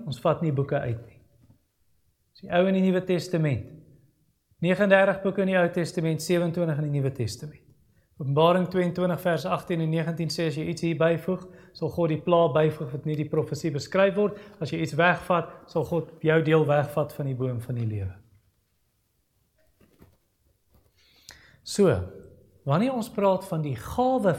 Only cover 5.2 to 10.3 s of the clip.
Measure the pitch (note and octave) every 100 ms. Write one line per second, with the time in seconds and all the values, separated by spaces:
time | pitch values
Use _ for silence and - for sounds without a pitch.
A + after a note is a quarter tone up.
5.2 | G3+ G3 F#3+ F#3 F3 F3 E3 - D#3+ D#3
6.2 | - F3 E3+ E3+ E3+ D3 D3+ C#3+ C3+ C3+
7.2 | A2+ - D3+ - _ _ _ _ _ -
8.2 | C3+ C#3+ E3 F3+ F3+ F#3 F3 F3 F3+ E3+
9.2 | F3+ D#3+ F#3 F3 - E3+ D#3+ D#3+ D#3+ E3
10.2 | D#3+